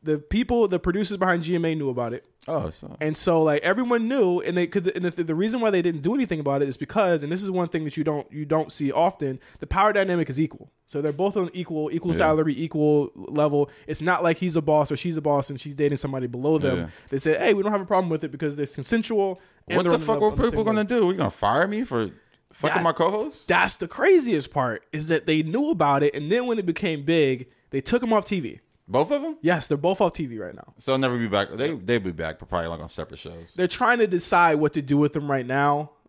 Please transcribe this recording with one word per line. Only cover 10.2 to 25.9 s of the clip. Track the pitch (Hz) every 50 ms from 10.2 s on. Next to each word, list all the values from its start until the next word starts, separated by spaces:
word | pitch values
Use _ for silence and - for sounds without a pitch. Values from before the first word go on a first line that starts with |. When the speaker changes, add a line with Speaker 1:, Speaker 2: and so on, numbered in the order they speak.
| 160 147
Speaker 1:
is | 135 127
equal. | 160 156 - - - - _ _ _
So | _ - 147 143
they're | 151 147
both | 139 185 202 202
on | 214 185 170 -
equal, | 180 180 - 165 156 151 156
equal | 156 165 - 180 165
Speaker 2:
Yeah. | 170
Speaker 1:
salary, | 180 156 156 156 156 156 143
equal | - 160 160 - 156 151 151 151 147 143 - _
level. | - 95 - - 151 151 151 143 147 143 143 - - - -
It's | 156 151
not | 151 170 180 165 180
like | 170 165
he's | 165 - 180 156
a | 165 151
boss | 143 151 151 147 131 151
or |
she's | 139 - 180 165
a | 156
boss | 147 151 143 143 135 -
and | 143 131
she's | - 151 143
dating | 139 151 143 143 131
somebody | - 135 135 131 127 123
below | 120 120 127 147 160 151
them. | - 139 131 87
Speaker 2:
Yeah. | 85 80 - - - -
Speaker 1:
They | - 139
said, | 131 156 156 -
"Hey, | - - 202
we | 202 190
don't | 208 214
have | 202
a | 190
problem | 175 214 185 185 175
with | 160 151 160
it | 151
because | 123 139 156 151 143
it's | 143 147 127 -
consensual." | - 135 - - 233 220 - 233 208 196 196 185 180 - _ _ _ _
And | - 170 180
Speaker 2:
What | 180
Speaker 1:
they're | 175 165
Speaker 2:
the | 160
Speaker 1:
on | 160
Speaker 2:
fuck | 151 - -
Speaker 1:
the, |
Speaker 2:
were | 214 214
Speaker 1:
on | 214
the | - -
same | 240 220
Speaker 2:
people | 220 220
gonna | 214 220 214 214
Speaker 1:
level. | 196 247 240
Speaker 2:
do? | 214 175
You | 190 190
gonna | 156 104
fire | - - - 101 113 139 170
me | 196 208 214 254
for | 240 135 117 110 95 78 - _ _ _ _ _ _ -
fucking | - 143 151 151
Speaker 1:
That | 180 175
Speaker 2:
my | 170 156
co-host? | - 165 175 196 214 226 311 277 - - -
Speaker 1:
That's | 175 175 180 190 -
the | - 185 170
craziest | - - - 381 392 349 277 240 214 156 131 - -
part, | 147 131 123 113 101 _ _ -
is | 151 151 156
that | 165 156 -
they | 160 156 156 156
knew | 156 165 240 294 294
about | 330 175 160 143